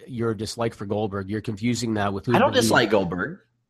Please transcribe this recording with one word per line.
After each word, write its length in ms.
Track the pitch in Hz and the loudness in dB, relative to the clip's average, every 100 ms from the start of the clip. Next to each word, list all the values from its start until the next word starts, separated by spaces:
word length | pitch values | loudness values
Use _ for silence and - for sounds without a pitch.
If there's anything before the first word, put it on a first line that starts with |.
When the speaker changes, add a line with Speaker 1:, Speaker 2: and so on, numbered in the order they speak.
| - | -14
Speaker 1:
your 280 | 120 117 | -4 -4
dislike 400 | 101 107 - 117 | -2 -6 -4 -4
for 100 | - | -4
Goldberg. 460 | 101 104 107 98 98 | -4 -2 -2 -4 -6
You're 100 | 107 | -6
confusing 540 | 110 104 117 117 117 | -6 -4 -2 -2 0
that 180 | 107 101 | 0 0
with 140 | 98 - | -2 0
who 80 | |
Speaker 2:
I 40 | 120 | 2
don't 100 | 269 | 4
Speaker 1:
you 40 | |
believe. 100 | 254 | 4
Speaker 2:
dislike 280 | 113 143 113 | 4 4 6
Goldberg. 480 | 104 92 90 123 190 _ _ | 4 2 -2 -6 -8 _ _